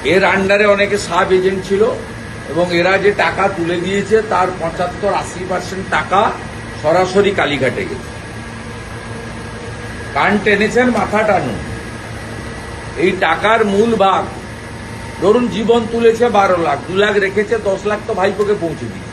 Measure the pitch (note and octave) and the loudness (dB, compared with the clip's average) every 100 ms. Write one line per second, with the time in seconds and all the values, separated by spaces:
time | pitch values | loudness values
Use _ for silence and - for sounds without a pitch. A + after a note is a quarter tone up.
0 | C3 F#3 F3+ F#3+ F#3+ G3+ G#3 G3 G3+ G3+ | 4 4 4 2 4 4 4 4 2 0
1 | - E3+ F#3 F#3 F#3 F#3+ - G3 A3+ - | 0 0 4 4 4 0 0 2 2 0
2 | - - - - - D#3+ F3 F3 F3 F#3+ | -8 -12 -12 -12 -6 0 2 2 4 4
3 | G3 G3+ E3+ E3+ G3 F3+ E3 F3+ F3+ G3 | 4 2 0 2 0 0 -2 -2 0 -2
4 | G3 A3 G#3+ F3+ F#3 F3+ E3 - F3+ - | 2 2 2 0 0 -2 -6 -2 -4 -2
5 | G3+ E3+ D3 - F3+ F#3 - F#3 F3+ D#3 | -2 0 -4 -8 -4 -4 -4 -8 -2 -2
6 | D#3 F#3 A3 - - - - - D3+ F3 | 2 2 2 -2 -10 -10 -12 -4 2 2
7 | F3+ G3+ G3 F3+ D3 C#3+ B2+ G2+ F#2 E2 | 4 4 2 2 0 0 0 -2 -6 -8
8 | - - - - - - - - - - | -10 -12 -12 -12 -12 -12 -12 -12 -12 -12
9 | A2+ A2+ A2+ A2+ A#2 - A#2 - - - | -10 -10 -10 -10 -12 -10 -12 -10 -10 -10
10 | - C#3 E3+ G#3 G#3+ G3 G#3 A#3 B3 A3 | -6 0 2 2 2 2 4 4 4 2
11 | F#3+ G#3 A3 F#3 C#3 G#2 - - - - | 2 2 2 2 0 -6 -6 -10 -10 -12
12 | - - - - - - - - - - | -12 -12 -12 -10 -10 -12 -12 -12 -10 -2
13 | F3 F3+ F3 - G#3 A3+ G#3+ G3 A#3 A3 | 0 2 0 2 2 4 4 4 2 4
14 | G3 F3 D3 - - - - - - - | 4 2 -2 -8 -12 -12 -12 -12 -12 -12
15 | - - F3 A3+ A#3+ F3+ A3 A#3+ A3 A#3 | -12 0 4 4 2 -2 2 2 2 2
16 | A#3 A3+ A#3+ G3+ G3 F3+ D#3+ C#3 - F#3 | 2 4 4 4 4 2 2 -2 -2 0
17 | G#3 G3+ G3 F#3+ G#3 A3+ G3+ F#3+ G3+ G#3 | 2 2 0 0 0 0 0 -2 -2 -4
18 | - G3 G3 G#3 G#3 G#3 E3 D3 A2+ F#2+ | -4 0 0 0 0 0 -2 -4 -8 -10
19 | - | -12